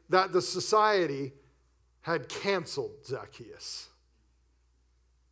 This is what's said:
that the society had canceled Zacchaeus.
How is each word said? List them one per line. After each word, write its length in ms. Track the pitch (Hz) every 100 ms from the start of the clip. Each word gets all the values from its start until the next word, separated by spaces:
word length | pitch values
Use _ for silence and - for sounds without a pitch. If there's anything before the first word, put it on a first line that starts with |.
| -
that 240 | 185 190
the 100 | 175
society 920 | 175 185 - 214 214 202 160 139 135 - _ _ _ _ _ _
had 280 | - 165 -
canceled 640 | - 196 190 147 143 110 -
Zacchaeus. 840 | - 127 101 - 107 80 - - - _ _ _ _ _ _ _ _ _ _ _ _ _ _